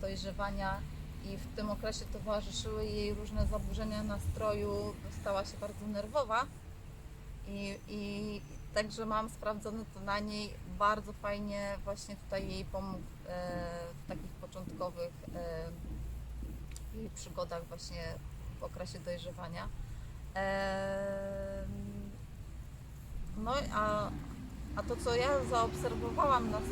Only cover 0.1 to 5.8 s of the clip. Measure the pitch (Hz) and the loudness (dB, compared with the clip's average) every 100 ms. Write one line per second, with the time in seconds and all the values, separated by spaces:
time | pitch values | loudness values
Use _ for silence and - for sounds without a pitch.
0.1 | 190 196 185 202 196 190 196 - - - | 0 -2 0 2 2 2 2 0 -4 -6
1.1 | - 196 196 - - 208 208 220 214 - | -4 -4 -4 -4 -2 0 0 0 -2 -2
2.1 | 214 196 208 208 - 226 214 214 208 208 | -2 2 2 2 -2 0 0 2 2 2
3.1 | 202 196 214 - 214 196 196 214 214 214 | 0 0 4 4 4 2 0 0 0 0
4.1 | 202 - - 214 208 208 202 208 202 - | 0 2 2 4 4 4 2 0 -2 -6
5.1 | - 214 196 196 - 202 202 | -4 2 2 2 -2 -4 -4